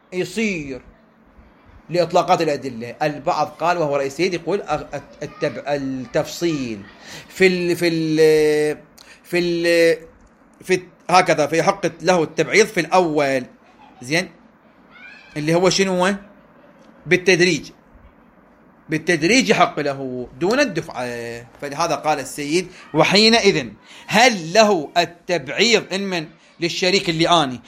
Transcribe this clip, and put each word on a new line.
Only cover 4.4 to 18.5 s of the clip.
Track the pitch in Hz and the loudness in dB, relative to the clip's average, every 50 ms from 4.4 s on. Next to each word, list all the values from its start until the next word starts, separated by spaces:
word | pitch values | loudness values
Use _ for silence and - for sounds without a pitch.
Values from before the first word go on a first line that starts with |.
| 165 160 185 202 | -4 -4 -4 -4
"أغ-، | - - 151 143 - - - 139 - - - - | -4 -4 -6 -6 -6 -10 -12 -12 -14 -16 -14 -14
التب-، | 147 156 - - - 147 113 120 - 139 | -14 -14 -8 -6 -6 -6 -6 -8 -6 -6
التفصيل | 147 143 135 135 131 131 127 - - 160 147 - - - 175 170 160 143 131 117 110 98 101 - - - - - - - - - | -4 -4 -4 -6 -8 -8 -10 -4 -4 -4 -4 -4 -6 -4 -2 -2 -2 -2 -4 -6 -8 -10 -12 -16 -20 -20 -20 -20 -20 -20 -20 -16
في | - - 190 | -2 2 2
ال-، | 190 180 180 175 175 170 | 2 2 0 0 -2 -2
في | 165 175 170 | 0 0 0
ال-، | 165 165 160 160 156 156 160 156 156 156 151 151 151 151 151 151 147 - - _ _ - - - - - _ | 0 0 -2 0 2 4 6 6 6 4 4 2 2 0 0 -2 -4 -6 -12 _ _ -20 -20 -20 -20 -20 _
في | - 175 175 | -4 -2 -2
ال-، | 180 175 170 170 170 170 170 170 165 165 165 160 - - - _ - _ _ _ _ _ _ _ - | 0 0 -2 0 2 2 4 4 4 4 4 0 -4 -12 -20 _ -20 _ _ _ _ _ _ _ -4
في | - 185 | -2 -2
الت-، | 180 - - - _ _ - | -2 -2 -8 -20 _ _ 2
هكذا، | 170 185 185 - - 151 147 | 4 4 4 4 2 0 0
فيحق | 139 160 165 151 196 196 - - 160 - - | 0 0 2 2 2 0 0 -2 -6 -6 -2
له | 156 175 185 180 | 0 0 2 2
التبعيض | 156 151 - - 156 131 131 190 214 | 0 0 -2 -2 -2 2 2 2 2
في | 202 - 180 | 2 0 -2
الأول". | 160 - 170 185 185 165 151 151 143 139 135 131 123 - - _ _ - _ _ - - - - | -2 2 2 2 2 2 0 0 0 0 0 -2 -4 -8 -14 _ _ -20 _ _ -20 -20 -20 -18
زين، | 127 123 151 170 185 - - _ _ _ _ _ _ _ _ _ _ _ - - - - - - - - - | -6 -4 -2 -2 -2 -4 -12 _ _ _ _ _ _ _ _ _ _ _ -20 -20 -20 -20 -20 -20 -20 -12 -10
اللي | 151 147 151 165 | -6 -2 0 2
هو | 175 185 180 | 2 2 2
شنو | 165 - 190 190 185 180 180 | 2 2 0 0 0 0 0
هو؟ | 190 208 196 - - - - _ _ _ _ _ - _ _ - - - - - | 0 -2 -4 -8 -16 -20 -20 _ _ _ _ _ -20 _ _ -20 -20 -20 -18 -2
بالتدريج، | 147 175 180 180 196 185 160 175 185 165 127 - - - _ _ _ - - - - _ _ _ _ _ _ _ _ | -2 -2 0 2 2 2 4 4 2 0 -2 -4 -10 -18 _ _ _ -20 -20 -20 -20 _ _ _ _ _ _ _ _